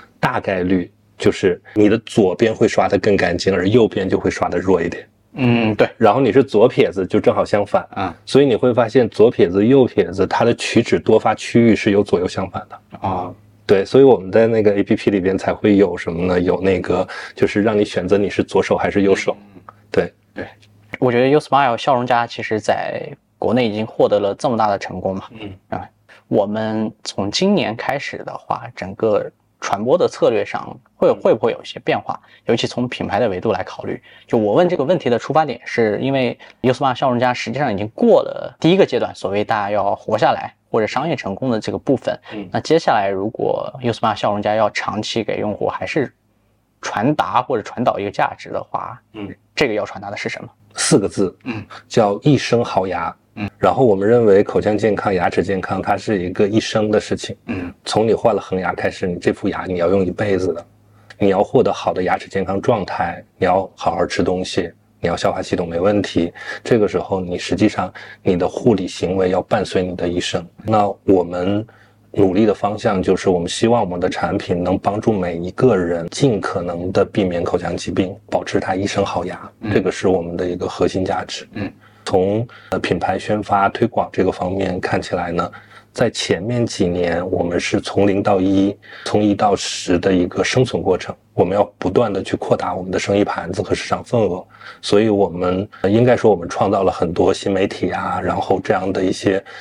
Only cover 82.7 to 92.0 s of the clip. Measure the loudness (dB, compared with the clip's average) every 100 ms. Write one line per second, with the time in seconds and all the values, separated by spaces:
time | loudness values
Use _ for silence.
82.7 | -6 -2 -2 -2 -4 -2 -4 0 2 2
83.7 | 0 -2 -2 -2 0 0 0 -4 -4 -4
84.7 | -4 -4 -4 -4 -4 -4 -4 -4 -8 -20
85.7 | -20 -10 -2 -2 -2 -2 -2 -2 -2 -2
86.7 | 0 0 0 -2 -2 -2 -2 -2 -2 -2
87.7 | -4 -2 0 2 2 2 2 2 2 2
88.7 | -2 -12 -14 -2 2 2 2 2 0 -2
89.7 | -6 -2 0 2 2 0 -2 0 2 2
90.7 | 0 0 -2 -4 -14 _ 0 2 2 0
91.7 | -2 0 2